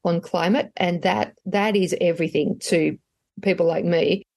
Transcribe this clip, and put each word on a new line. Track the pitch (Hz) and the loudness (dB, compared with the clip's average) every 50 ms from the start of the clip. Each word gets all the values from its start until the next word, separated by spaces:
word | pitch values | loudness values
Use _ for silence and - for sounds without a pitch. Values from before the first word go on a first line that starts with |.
| - | -2
on | 175 170 170 | -2 -2 -2
climate. | - - - 170 165 180 220 294 - - - | -2 -2 -2 0 2 2 2 2 0 -2 -4
And | - 185 175 175 170 - | -2 -2 0 0 0 0
that, | 190 208 214 - - - _ - | 0 0 0 -2 -4 -8 _ -8
that | 190 208 202 202 220 208 | -2 0 0 0 2 2
is | 208 185 160 - - | 0 0 0 0 0
everything | 180 170 165 170 165 - - 156 143 - 123 - - | 0 0 0 0 -2 -2 0 -2 -2 -2 -4 -6 -2
to | - 175 165 156 151 - - _ _ _ _ _ _ - 196 | 0 2 2 2 0 -2 -4 _ _ _ _ _ _ -10 -4
people | - 196 180 - 170 | 0 0 2 2 2
like | 165 160 160 - | 0 0 0 0
me | 175 170 160 - - 190 202 - _ _ | 0 2 2 2 2 0 -2 -4 _ _